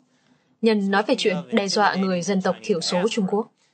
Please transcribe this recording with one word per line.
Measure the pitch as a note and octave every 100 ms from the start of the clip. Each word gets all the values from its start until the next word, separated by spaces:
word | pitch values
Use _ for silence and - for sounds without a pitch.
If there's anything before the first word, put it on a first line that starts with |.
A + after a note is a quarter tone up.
| _ _ _ _ _ _
Nhân | A3+ G#3+ G3
nói | G3 G#3+
về | B3
chuyện | G#3 F3+ -
đe | A3 G3
dọa | G#3+ G3+ F#3
người | F#3+ F3+
dân | E3 G3
tộc | F#3+ -
thiểu | - E3+
số | - F3+ A3
Trung | A3+ F#3
Quốc, | G#3 - _ _